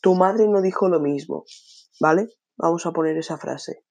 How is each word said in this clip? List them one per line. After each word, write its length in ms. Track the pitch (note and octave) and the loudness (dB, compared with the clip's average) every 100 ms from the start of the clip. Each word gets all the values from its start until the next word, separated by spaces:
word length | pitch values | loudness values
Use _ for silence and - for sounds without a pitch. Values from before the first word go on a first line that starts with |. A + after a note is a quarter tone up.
"Tu 120 | F#3+ F3+ | 4 4
madre 320 | F#3 A3 G#3+ | 4 4 2
no 120 | G3+ | 4
dijo 280 | F#3 - F#3+ | 0 0 0
lo 120 | E3+ | 2
mismo", 440 | C#3+ C#3+ C#3 - - - _ - _ _ | 0 -2 -6 -10 -12 -20 _ -20 _ _
¿vale? 280 | D#3 E3 A3+ _ _ _ | 2 2 0 _ _ _
Vamos 280 | E3+ E3+ E3+ | -2 -2 -4
a 60 | |
poner 240 | E3+ D#3+ D#3+ | -4 -4 -4
esa 220 | D#3+ D#3 | -6 -10
frase. 460 | - C#3 - - _ | -8 -10 -10 -16 _